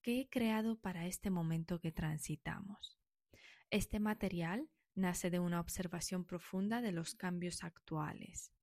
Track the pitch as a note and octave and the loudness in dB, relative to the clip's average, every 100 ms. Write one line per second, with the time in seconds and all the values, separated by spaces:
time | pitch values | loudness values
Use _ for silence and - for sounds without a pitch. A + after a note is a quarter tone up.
0 | - B3 C4+ B3+ A3+ A3 A3 A3 G3 F3 | 2 2 2 2 4 4 2 0 -2 -2
1 | E3+ - G3+ F3+ E3 E3 E3 E3+ E3 - | -4 -2 0 2 2 0 0 -2 0 0
2 | D#3 D#3 - D3+ - - G3 G3+ - _ | -2 -2 -4 -4 -4 -6 -8 -12 -14 _
3 | _ _ _ - - - _ G#3 - G#3+ | _ _ _ -20 -20 -20 _ 0 2 2
4 | G#3+ G#3+ F#3+ F3 E3+ G#3 D#4 _ _ - | 2 2 0 2 0 0 -4 _ _ 2
5 | F#3 F3 F3+ F3 F3 F3 E3+ - F3+ E3+ | 2 4 2 2 2 2 0 -2 -2 -2
6 | - F#3 F3 F3 - F#3 G3+ A#3 A#3 E3+ | -2 -2 -2 -6 -4 0 2 2 0 0
7 | E3 - F#3 F3 F3 - E3+ - - D#3+ | -2 -4 -2 0 -2 -4 -8 -10 -4 -2
8 | D3+ - - - - _ | -2 -6 -10 -12 -12 _